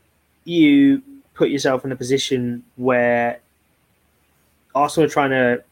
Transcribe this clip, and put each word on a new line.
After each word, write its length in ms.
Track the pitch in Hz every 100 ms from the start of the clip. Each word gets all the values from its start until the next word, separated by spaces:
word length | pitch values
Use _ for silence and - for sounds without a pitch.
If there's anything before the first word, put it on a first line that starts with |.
| _ _ _ _
you 560 | 165 170 147 143 139 135 - - _
put 140 | - 156
yourself 360 | 139 139 131
in 80 | 135
a 40 | 127
position 680 | 123 135 - 127 123 120 - -
where 640 | 127 123 120 120 120 120 _ _ _ _ _ _ _ _ _ _ _ _ _
Arsenal 320 | 135 147 170 147
are 40 |
trying 200 | 151 135
to 320 | 131 123 120 -